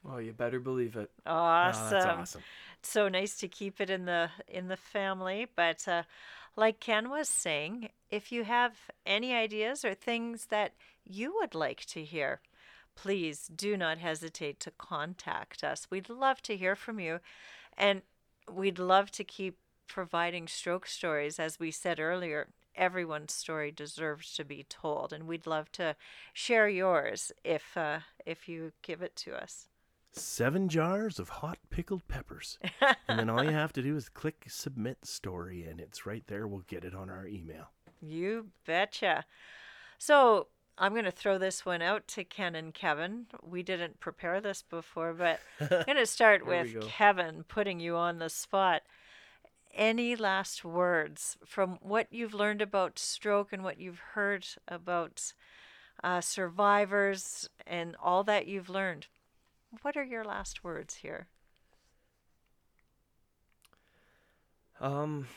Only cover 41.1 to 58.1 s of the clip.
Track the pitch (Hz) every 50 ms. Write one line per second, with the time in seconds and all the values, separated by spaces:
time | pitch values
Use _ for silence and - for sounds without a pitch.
41.1 | - - - 208 196 190 185 190 185 - - 185 180 170 165 175 202 214 208 -
42.1 | - - 185 _ - - 202 175 165 160 160 165 160 - - 180 151 147 165 180
43.1 | 208 240 240 220 - - - 165 175 180 180 180 190 175 175 165 - _ - 175
44.1 | 175 _ - 170 175 190 214 208 190 - - _ - 170 160 - - 165 165 165
45.1 | 165 165 175 170 160 - - - - - 147 143 180 175 156 - 285 294 240 220
46.1 | - - 247 220 208 190 - 170 180 175 170 117 110 113 107 110 - - 214 208
47.1 | 202 185 175 160 160 160 165 _ - 214 208 196 185 175 165 170 170 170 170 175
48.1 | 170 170 165 165 - - - - - 196 190 185 170 156 - _ - - - -
49.1 | - - - - - _ _ - _ _ _ _ - - 208 220 226 233 240 240
50.1 | 247 226 214 196 190 190 196 - - - - 175 165 175 180 180 175 165 156 151
51.1 | 151 151 - - - _ - - - - 196 185 185 175 - 190 202 226 233 -
52.1 | - 233 240 220 214 208 208 208 214 208 214 202 202 196 185 165 - - - -
53.1 | - - - 208 202 202 202 202 - 190 185 190 - - 185 185 175 175 - -
54.1 | - 220 202 202 202 190 185 - - - _ - 175 170 170 175 175 170 170 160
55.1 | _ - - - - _ - - - - - - - - - - _ _ - 180
56.1 | 180 180 170 - - - 190 175 170 180 208 202 202 202 208 190 196 202 202 196
57.1 | 196 190 - - - - - - _ _ - - 170 175 170 170 165 - 147 -